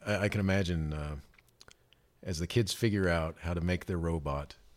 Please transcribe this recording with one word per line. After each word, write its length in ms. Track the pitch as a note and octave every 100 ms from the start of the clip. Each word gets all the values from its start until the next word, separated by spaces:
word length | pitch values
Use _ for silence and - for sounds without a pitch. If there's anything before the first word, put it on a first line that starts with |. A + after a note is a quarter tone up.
| -
I, 100 | G#2
I 120 | G#2
can 100 | G#2
imagine, 540 | G2 F#2+ F2+ E2+ D#2
uh, 220 | D2+ D2 D2 - - _ _ - - _ _ _ _
as 160 | - E2
the 80 | F2
kids 260 | - G#2
figure 340 | - A#2 G2+ F#2
out 300 | E2+ D#2+ E2
how 100 | E2+
to 80 | F2
make 240 | F2 F2+
their 140 | - F2+
robot 560 | E2 E2 C#2+ C#2+ D2 - -